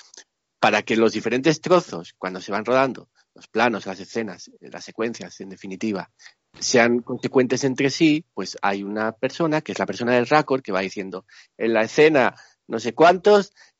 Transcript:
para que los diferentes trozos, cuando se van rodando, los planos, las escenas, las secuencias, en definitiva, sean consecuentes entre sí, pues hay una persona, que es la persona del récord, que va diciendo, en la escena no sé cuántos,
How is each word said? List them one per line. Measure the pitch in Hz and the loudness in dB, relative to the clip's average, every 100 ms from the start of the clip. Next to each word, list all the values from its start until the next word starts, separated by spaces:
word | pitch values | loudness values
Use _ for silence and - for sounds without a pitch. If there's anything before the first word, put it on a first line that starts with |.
| _ - - _ _ _ | _ -20 -20 _ _ _
para | 107 104 | 0 0
que | 101 113 | 0 2
los | 113 | 2
diferentes | 104 110 131 160 165 | 0 -4 0 0 0
trozos, | - 180 - 87 85 _ | 2 2 0 -10 -16 _
cuando | 92 92 | -10 -8
se | - | -6
van | 101 | -6
rodando, | 110 131 135 - - _ _ | 0 2 0 -2 -16 _ _
los | - - | -20 -6
planos, | 110 120 98 101 | 0 0 0 -8
las | 92 | -12
escenas, | 92 117 107 85 - _ | -10 -8 -8 -12 -20 _
las | - 85 | -20 -18
secuencias, | - - 117 113 92 - | -14 -6 -6 -6 -14 -16
en | 98 | -16
definitiva, | 92 101 95 110 98 - _ - _ _ - | -16 -14 -6 -4 -4 -8 _ -20 _ _ -10
sean | - 123 120 120 | 0 4 4 2
consecuentes | - 123 123 127 123 127 | -4 -8 0 2 2 0
entre | 135 127 139 | -2 0 -2
sí, | - 160 151 - | 2 2 2 -4
pues | - - - | -10 -10 -4
hay | 101 98 | -4 -4
una | 98 107 110 | -6 -4 -4
persona, | - 131 - 165 156 | -4 -6 -2 -2 -2
que | - | -2
es | - | -4
la | 98 | -4
persona | 95 120 | -2 0
del | 123 117 | 2 4
récord, | 156 147 131 | 2 2 -2
que | - | -2
va | 95 | -4
diciendo, | 95 107 95 92 - - _ - | -4 -6 -10 -12 -14 -20 _ -6
en | 113 | 0
la | 110 | 0
escena | 110 - 156 147 117 - _ _ - | 2 4 6 6 2 0 _ _ -10
no | 113 | -8
sé | 117 | -4
cuántos, | 113 165 185 208 208 190 _ _ | 4 4 6 6 4 2 _ _